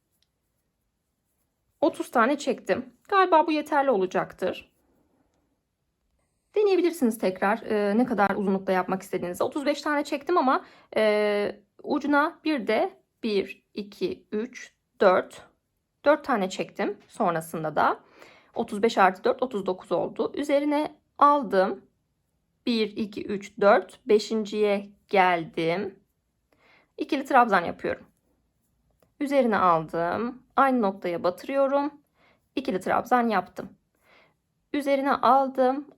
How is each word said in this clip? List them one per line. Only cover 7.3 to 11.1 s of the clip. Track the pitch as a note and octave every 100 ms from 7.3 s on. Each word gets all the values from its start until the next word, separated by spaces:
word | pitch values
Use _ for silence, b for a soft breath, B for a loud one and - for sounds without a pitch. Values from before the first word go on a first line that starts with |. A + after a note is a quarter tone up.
| F#3 G3 A3+
e, | - G#3+ G#3 G#3
ne | B3
kadar | G3+ G3 G3+
uzunlukta | G3 G3 F#3+
yapmak | F#3 F3+ F#3+
istediğinizi. | - F3+ F3 F3+
Otuz | - D#4 C#4+
beş | D4
tane | D#4 D4
çektim | D4 C#4+ - F4
ama, | C4 D#4+ B B B -
e, | G#3+